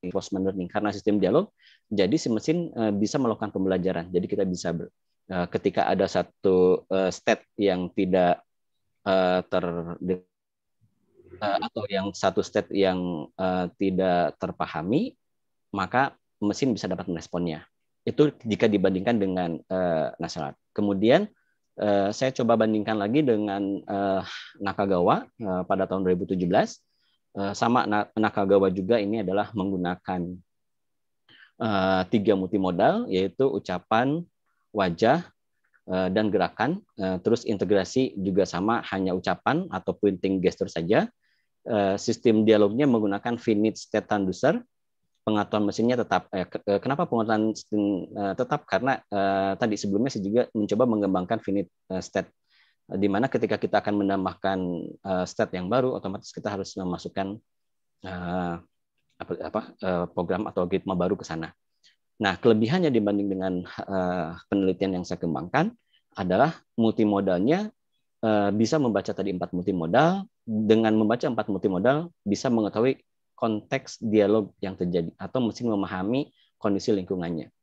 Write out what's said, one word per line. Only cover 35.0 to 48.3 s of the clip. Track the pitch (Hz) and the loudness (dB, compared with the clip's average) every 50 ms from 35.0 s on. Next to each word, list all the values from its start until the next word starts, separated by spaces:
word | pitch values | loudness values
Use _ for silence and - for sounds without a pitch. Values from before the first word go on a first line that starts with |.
| - 110 139 170 175 - _ _ _ _ _ _ _ _ _ _ _ - 92 | 4 4 4 2 0 -6 _ _ _ _ _ _ _ _ _ _ _ -4 -2
eh, | 92 92 92 | -2 0 0
dan | 92 107 107 104 95 | 0 0 0 2 2
gerakan. | 101 90 87 - - 110 131 175 202 - _ _ | 2 0 0 0 -2 -2 -2 -2 -4 -8 _ _
Eh, | - 98 95 92 90 | -6 -4 -2 -2 0
terus | - 110 113 113 - | 2 2 2 2 0
integrasi | 110 110 95 107 90 104 98 92 - - 127 131 123 - | -4 -2 -2 0 2 2 2 2 0 0 0 0 0 -2
juga | 101 95 98 92 85 95 90 | -4 -4 0 2 2 0 0
sama, | - 85 95 107 120 113 - - | 0 -2 0 0 0 -2 -2 -4
hanya | - 95 95 92 90 | -4 -2 -2 -2 -2
ucapan | 92 90 - 87 - _ 107 131 160 190 170 | -2 -2 -2 -4 -2 _ 0 0 0 -2 -4
atau | - 95 - - 90 | -8 -6 -4 -4 -4
pointing | - - 104 98 90 - 95 95 95 | 0 0 0 0 0 -2 -2 0 2
gesture | 87 90 - - 95 95 - | 2 0 0 0 -6 -6 -4
saja. | 82 82 82 107 139 196 240 _ _ _ _ _ _ _ _ _ _ _ - | -6 -2 2 2 2 2 0 _ _ _ _ _ _ _ _ _ _ _ -2
Eh, | 120 104 101 95 98 101 | 0 2 2 2 0 -2
sistem | - - 113 - _ 123 110 107 110 107 | -2 -4 -4 0 _ 4 4 4 6 6
dialognya | 110 104 104 101 104 120 151 143 | 6 6 6 4 4 2 2 2
menggunakan | 123 113 107 101 101 101 - 120 120 | 2 2 2 0 -2 -4 -4 -6 -6
finite | 110 - - 110 104 107 110 104 | -4 0 0 2 2 2 0 0
state | - - _ - 107 101 - | -2 -12 _ -2 -2 0 0
transducer. | 107 104 98 92 92 - - 135 180 240 240 _ _ _ _ _ _ _ _ _ _ _ | -2 0 0 -2 -2 0 0 0 0 0 -4 _ _ _ _ _ _ _ _ _ _ _
Pengaturan | _ - 107 104 101 - - 107 104 101 | _ -2 0 0 0 0 0 0 0 0
mesinnya | 98 - 110 120 127 123 | 0 0 0 0 2 0
tetap, | 107 - 101 90 - _ - | 0 0 0 -2 -2 _ -6
eh, | 95 87 - | -6 -6 -4
ke-, | - - - | -8 -8 -2
eh, | - 101 98 | 0 0 0
kenapa | - - 135 151 180 | 0 -2 -2 -2 -2
pengaturan | - - 117 110 110 113 107 107 110 107 | -2 0 -2 0 2 2 2 2 0 -2
sistem, | - - _ - 107 101 101 101 90 87 - | -4 -8 _ -2 0 0 0 0 -2 -4 -8
eh, | 117 101 101 98 | -8 -6 -4 -4